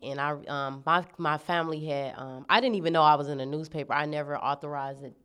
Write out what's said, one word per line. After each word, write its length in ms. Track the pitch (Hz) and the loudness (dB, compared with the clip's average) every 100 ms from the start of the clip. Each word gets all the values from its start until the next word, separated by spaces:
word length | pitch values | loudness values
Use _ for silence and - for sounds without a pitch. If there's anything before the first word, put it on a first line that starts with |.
and 180 | 123 139 | -8 -2
I, 120 | 147 147 - | -2 -2 -4
um, 360 | 143 139 135 | -4 -4 -6
my, 180 | 143 175 175 - | 2 2 2 -4
my 220 | 160 151 | -2 -2
family 480 | - 170 165 156 156 | 0 -2 0 -4 -4
had, 280 | 139 135 - | -4 -4 -8
um, 260 | 131 131 143 | -12 -10 2
I 140 | 214 | 4
didn't 140 | 254 | 4
even 180 | 208 165 | 2 2
know 80 | 165 | 6
I 140 | 151 | 8
was 160 | 147 143 | 6 4
in 100 | 139 | -4
a 60 | 131 | -4
newspaper. 480 | 151 156 156 135 | -4 -6 -8 -2
I 100 | 143 | -2
never 320 | 151 151 143 143 | 0 -4 -4 -4
authorized 640 | 127 143 147 143 139 139 | -2 -2 -4 -8 -8 -10
it 120 | 139 - | -14 -18